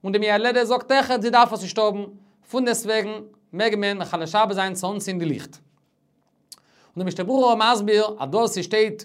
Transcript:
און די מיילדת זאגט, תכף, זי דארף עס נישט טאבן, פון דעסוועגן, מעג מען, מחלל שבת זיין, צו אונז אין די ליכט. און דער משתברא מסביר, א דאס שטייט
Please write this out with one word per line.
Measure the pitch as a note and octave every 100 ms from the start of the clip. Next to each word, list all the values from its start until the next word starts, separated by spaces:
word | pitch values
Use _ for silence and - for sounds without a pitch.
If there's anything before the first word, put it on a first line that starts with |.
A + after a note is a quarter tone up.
און | F#3+
די | G#3
מיילדת | G#3+ G#3 A#3 A#3+ A3+
זאגט, | B3 -
תכף, | C4+ C4 B3+
זי | A3+
דארף | A#3+ A#3+
עס | A3
נישט | F#3 -
טאבן, | G#3+ G3+ G3 - _ _ _
פון | B3 B3
דעסוועגן, | A3 G3+ A3 G3+ G#3+ G#3+ _ _
מעג | E3+ A3+ G#3
מען, | G3+ G3
מחלל | F3 E3+ D#3+
שבת | G#3 G#3+
זיין, | G3 F#3+
צו | F#3 F3+
אונז | G#3 G3
אין | F3+
די | E3
ליכט. | C3+ - -
און | _ _ _ _ _ _ _ _ _ - _ _ _ F3
דער | F#3
משתברא | F3+ F3+ C4 B3 A3
מסביר, | A3 A#3+ G#3 G#3 G#3+ G#3+
א | C3+
דאס | F#3+ A#3 F#3+
שטייט | F3 G#3+ A3 G#3+